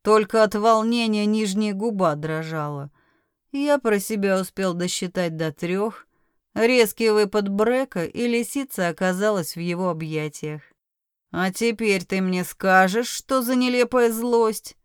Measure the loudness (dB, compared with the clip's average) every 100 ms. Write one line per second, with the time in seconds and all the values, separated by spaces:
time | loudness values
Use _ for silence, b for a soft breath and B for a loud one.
0 | 4 2 4 2 2 4 4 4 2 0
1 | 0 0 2 0 0 0 -2 -2 -4 0
2 | 0 0 -4 -6 -6 -6 -6 -8 -12 _
3 | _ _ _ _ _ -4 0 2 2 -2
4 | -2 -2 0 0 -2 -4 -4 -2 -4 -4
5 | -6 -4 -4 -4 -6 -4 -4 -2 -4 -6
6 | _ _ _ _ _ 0 4 4 2 2
7 | 2 4 2 0 0 0 2 2 -2 -4
8 | -6 -2 0 0 -2 -6 -8 -4 -4 0
9 | -2 0 0 0 -4 -6 -6 -2 -2 -4
10 | -4 -6 -6 -8 -10 -10 _ _ _ _
11 | _ _ _ -4 -4 0 -2 0 0 0
12 | -2 -2 0 -2 -4 -4 4 4 4 0
13 | -4 -8 -2 -2 0 0 0 0 2 2
14 | 2 0 0 2 2 -2 -12 _